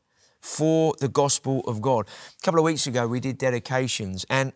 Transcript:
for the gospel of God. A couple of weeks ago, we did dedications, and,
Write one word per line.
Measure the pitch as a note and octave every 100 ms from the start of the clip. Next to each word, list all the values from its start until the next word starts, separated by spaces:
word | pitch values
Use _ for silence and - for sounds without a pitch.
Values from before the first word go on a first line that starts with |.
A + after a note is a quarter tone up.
| _ _ _ _
for | - - D#3 D#3+ D#3+ -
the | C3
gospel | D3 C#3 - C3 C3+ -
of | A2
God. | A#2+ A#2+ G#2
A | - - -
couple | - E3
of | D#3+
weeks | D3+ C#3+
ago, | B2 A#2
we | B2
did | C3 B2
dedications, | C3 A#2+ - C3 B2+ - G2 F#2 -
and, | C3 C3+